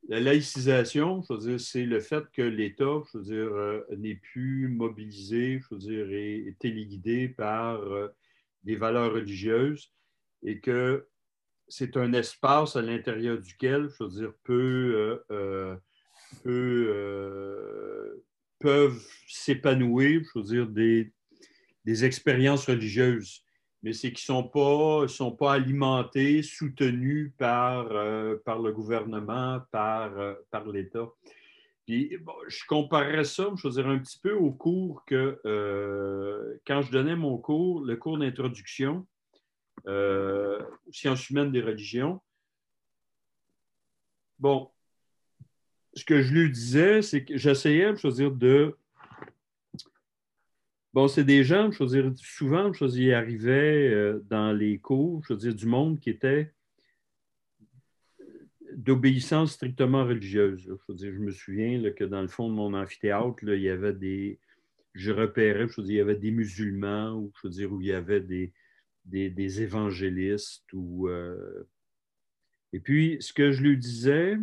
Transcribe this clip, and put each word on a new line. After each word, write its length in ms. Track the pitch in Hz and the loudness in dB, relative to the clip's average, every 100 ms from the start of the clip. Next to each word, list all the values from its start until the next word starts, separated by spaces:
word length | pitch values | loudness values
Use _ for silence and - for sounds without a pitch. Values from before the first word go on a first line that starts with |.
| - | -4
La 100 | 110 | -2
laïcisation, 1040 | 123 147 143 139 127 131 117 143 156 190 | 4 4 2 -4 2 2 2 0 0 -2
je 100 | - | -6
veux 60 | 117 | -6
dire, 220 | 113 123 | -4 -6
c'est 240 | 120 127 | -6 -6
le 160 | 123 113 | -2 -2
fait 240 | 110 151 151 | -2 -6 -6
que 100 | - | -2
l'État, 580 | 120 110 104 98 135 151 147 | -2 0 -4 -2 -2 -2 -6
je 60 | 113 | -14
veux 60 | |
dire, 280 | 98 110 110 | -8 -6 -4
euh, 300 | 104 104 107 104 101 | -4 -4 -6 -8 -10
n'est 200 | 107 101 | -8 -10
plus 500 | - 127 127 135 131 | -12 -8 -6 -4 -4
mobilisé, 960 | 120 113 107 107 101 98 117 123 131 | -2 -4 -6 -14 -14 -6 -2 -2 -4
je 140 | 131 | -8
veux 40 | 104 | -14
dire, 320 | 98 107 104 | -10 -8 -6
et, 380 | 101 104 107 104 | -6 -6 -8 -10
et 60 | |
téléguidé 720 | 95 120 110 107 101 95 117 127 | -8 -8 -6 -10 -10 -4 -2 -2
par, 520 | 127 107 110 117 113 | -4 -4 -4 -4 -6
euh, 260 | 101 101 101 - _ _ _ _ | -6 -6 -6 -10 _ _ _ _
des 120 | 95 110 | -8 -4
valeurs 360 | 113 120 117 | 0 0 0
religieuses 800 | 110 104 98 104 113 135 151 - _ _ _ _ _ | -2 -6 -6 -2 0 0 -2 -12 _ _ _ _ _
et 160 | - 104 | -10 -6
que 480 | - 123 127 135 - _ _ _ _ _ _ | -2 0 0 -2 -4 _ _ _ _ _ _
c'est 280 | - 127 135 | -8 -4 -2
un 160 | 123 | 0
espace 600 | 120 113 - 135 143 151 135 | 0 -2 -2 4 4 4 -2
à 60 | |
l'intérieur 560 | 113 117 113 113 117 113 | -4 -4 -6 -4 -4 -4
duquel, 500 | 92 - 131 139 147 | -8 -4 0 0 -2
je 120 | 139 | -8
veux 80 | 107 | -10
dire, 220 | 92 110 - | -8 -10 -10
peut, 500 | - 123 127 127 123 110 | -2 0 2 0 0 0
euh, 280 | 107 113 - | 0 -4 -8
euh, 460 | 104 98 95 95 92 _ _ _ _ - - | -6 -4 -6 -6 -10 _ _ _ _ -20 -12
peut, 440 | 127 123 123 120 113 | -4 -2 2 2 2
euh, 1400 | 101 101 101 98 98 98 101 - 52 52 - - - _ _ _ _ | 0 -4 -6 -8 -10 -10 -10 -10 -10 -10 -10 -12 -14 _ _ _ _
peuvent 480 | 147 143 143 120 - - _ | 4 6 6 2 -14 -20 _
s'épanouir, 920 | - - 135 147 131 123 120 139 160 156 | -12 -2 0 4 4 4 4 4 4 0
je 40 | - | -8
veux 60 | |
dire, 220 | 104 117 117 | -2 -2 -2
des, 460 | 107 113 113 110 _ _ _ - _ _ _ | 2 4 4 2 _ _ _ -20 _ _ _
des 200 | 113 113 | -4 2
expériences 640 | 127 127 - 127 135 139 131 | 2 2 2 4 4 4 2
religieuses. 800 | 117 110 101 123 120 98 - _ _ _ _ | 0 0 2 2 2 -4 -16 _ _ _ _
Mais 120 | 110 | -10
c'est 180 | 113 131 | -6 -8
qu'ils 140 | 117 - | -8 -4
sont 200 | 131 127 | -2 0
pas, 600 | 143 139 147 156 156 135 | 2 4 4 4 2 0
sont 240 | - 127 | -2 -6
pas 220 | 113 143 | -2 2
alimentés, 880 | 139 131 139 135 131 120 135 135 151 | 2 2 0 2 2 0 0 2 2
soutenus 920 | 151 - 151 131 135 123 127 151 147 - | 0 -6 -8 0 0 2 0 -2 -4 -2
par, 520 | 123 120 123 127 117 | 0 2 2 0 -2
euh, 440 | 107 107 110 110 107 | -2 -2 -2 -2 -4
par 140 | - 113 | -4 -2
le 140 | 110 | -2
gouvernement, 880 | 107 107 113 107 110 104 120 127 131 127 | -4 -2 -2 -2 -6 -6 -4 -4 -4 -6
par, 480 | 113 107 110 110 101 | -4 -2 -2 -4 -6
euh, 160 | 101 98 - | -6 -8 -10
par 180 | 110 104 | -10 -6
l'État. 400 | 101 95 117 117 _ _ - _ _ _ _ - | -8 -6 -6 -8 _ _ -20 _ _ _ _ -4
Puis, 320 | 117 147 175 | -2 -2 -6
bon, 160 | 160 - - | -12 -16 -14
je 160 | - - | -14 -2
comparerais 560 | 151 143 156 143 156 | 0 2 0 2 0
ça, 260 | 143 - 196 190 | -2 -2 -4 -2
je 100 | 143 | -4
veux 60 | |
dire, 160 | 127 135 | -2 0
un 100 | 135 | -2
petit 200 | 131 - | -4 -6
peu 160 | 190 | -2
au 180 | 208 160 | 2 0
cours 500 | 135 165 180 185 - - | 0 -2 0 -2 -8 -2
que, 340 | 131 131 135 107 | 0 0 -2 -4
euh, 1120 | 104 104 101 101 101 98 98 98 104 113 - - | -2 -2 -2 -4 -4 -4 -4 -6 -6 -10 -12 -4
quand 160 | 139 | -2
je 100 | 135 | 0
donnais 240 | 131 139 170 | 0 0 0
mon 220 | 151 120 | -2 -4
cours, 420 | - 151 180 170 | -2 0 0 -2
le 160 | 135 117 | -4 -6
cours 220 | - 156 | -4 -2
d'introduction, 880 | 139 127 127 113 101 - 135 165 185 _ _ _ _ _ _ - - | -2 -2 -6 -6 -14 -4 -2 -4 -8 _ _ _ _ _ _ -18 -6
euh, 760 | 98 101 98 98 98 101 104 113 - - | -2 0 0 0 -2 -2 -4 -8 -16 -20
aux 60 | |
sciences 380 | - 143 127 - | -6 -2 -2 -2
humaines 200 | 139 143 | -2 0
des 120 | 131 | 0
religions. 580 | 113 107 101 113 139 190 _ _ _ _ _ _ _ _ _ _ _ _ _ _ _ _ _ _ _ _ _ _ | -2 -6 -6 -4 -4 -4 _ _ _ _ _ _ _ _ _ _ _ _ _ _ _ _ _ _ _ _ _ _
Bon, 320 | 135 135 131 _ _ _ _ _ _ _ - _ _ _ _ | 2 2 0 _ _ _ _ _ _ _ -20 _ _ _ _
ce 100 | - | -16
que 160 | - 151 | 2 4
je 140 | 131 | 6
lui 160 | 151 165 | 6 4
disais, 500 | 123 117 131 175 214 | 2 0 4 6 6
c'est 240 | 208 143 | 4 -2
que 140 | 135 143 | -2 0
j'essayais, 580 | 143 135 151 151 202 208 | 4 4 4 4 4 2
je 100 | - | 0
veux 60 | |
dire, 180 | 120 139 | 2 0
de 460 | 131 127 135 147 151 _ _ - - - _ _ _ _ - - _ _ _ _ _ _ _ _ _ _ | 4 6 8 6 0 _ _ -20 -20 -20 _ _ _ _ -20 -20 _ _ _ _ _ _ _ _ _ _
Bon, 140 | 135 139 | 4 4
c'est 160 | 135 | 6
des 220 | 139 139 | 6 8
gens, 260 | 131 180 214 | 8 6 4
je 140 | 208 | 2
veux 40 | 131 | 2
dire, 240 | 131 131 131 | 2 2 -2
souvent, 560 | - - 139 160 202 | -10 -4 0 2 2
je 120 | 185 | 0
veux 60 | 139 | -2
dire, 180 | 123 127 | 4 6
ils 40 | |
arrivaient, 760 | 120 113 113 113 135 151 151 139 | 6 2 -2 2 4 6 4 4
euh, 300 | 104 104 107 101 | 4 2 0 -2
dans 240 | 110 107 | 0 2
les 260 | 104 104 101 | 2 2 0
cours, 420 | - 135 156 165 | 0 0 2 -2
je 100 | 151 | -4
veux 40 | 117 | -4
dire, 160 | 117 | -2
du 120 | 110 113 | -2 0
monde 340 | 120 151 160 | 2 2 0
qui 100 | - | -4
était 420 | 104 135 143 151 _ _ _ _ _ _ _ _ _ _ _ 107 127 _ _ _ _ - - - _ - | -2 2 2 -2 _ _ _ _ _ _ _ _ _ _ _ _ _ _ _ _ _ -20 -20 -20 _ -18
d'obéissance 800 | - 120 131 135 131 127 156 160 | -10 2 4 4 2 2 2 2
strictement 520 | - 127 127 127 135 | -2 -8 0 2 4
religieuse, 600 | 123 117 98 104 101 92 92 | 2 -2 -2 2 2 0 -10
là. 80 | 95 | -14
Je 120 | _ | _
veux 60 | 95 | -12
dire, 140 | 98 | -10
je 80 | 95 | -6
me 100 | 104 | -6
souviens, 480 | 92 - 95 113 123 | -8 -8 -4 -2 0
là, 140 | 110 | -2
que 100 | - | -2
dans 200 | 98 98 | -6 -4
le 40 | 95 | -6
fond 220 | - 117 | -4 -4
de 60 | |
mon 200 | 110 104 | -2 -2
amphithéâtre, 600 | 101 98 - 104 101 120 120 | -4 -6 -4 -2 0 -2 -4
là, 120 | 107 | -2
il 80 | 101 | 0
y 60 | 95 | 0
avait 240 | 92 101 | -2 -2
des, 480 | 98 95 98 101 101 _ _ _ _ _ | -4 -4 -4 -6 -8 _ _ _ _ _
je 180 | 90 95 | -10 -4
repérais, 560 | 104 110 - 110 101 117 | 0 0 2 2 2 -2
je 120 | - | -4
veux 60 | 98 | -2
dire, 80 | |
il 40 | 104 | 0
y 20 | |
avait 160 | 104 104 | 2 0
des 160 | 104 | 0
musulmans, 800 | 113 107 92 107 98 101 104 110 | -2 -2 -4 -4 -4 -4 -4 -4
ou, 160 | 110 104 - | -6 -10 -10
je 60 | 101 | -12
veux 60 | |
dire, 200 | 90 101 | -8 -6
où 80 | 98 | -6
il 60 | 92 | -2
y 60 | |
avait 280 | 95 85 101 | -4 0 -2
des, 320 | 92 92 90 _ _ _ _ _ | 0 -6 -6 _ _ _ _ _
des, 260 | - 95 98 | -8 -4 -4
des 320 | 92 98 95 | -4 -4 -4
évangélistes. 1040 | 110 107 107 90 95 90 95 104 - - _ | -4 -2 -2 -2 -2 -2 -2 -2 -6 -16 _
Ou, 360 | 95 87 90 92 | -12 -10 -4 -4
euh, 600 | 87 87 90 - 92 - _ _ _ _ _ _ _ _ _ _ | -4 -8 -10 -12 -14 -18 _ _ _ _ _ _ _ _ _ _
et 80 | 95 | -12
puis, 360 | - 147 160 156 | 0 2 4 0
ce 120 | - | -8
que 200 | - 143 | 2 4
je 100 | 135 | 6
lui 160 | 143 139 | 4 4
disais 600 | 120 117 123 147 175 214 | 2 0 2 4 2 0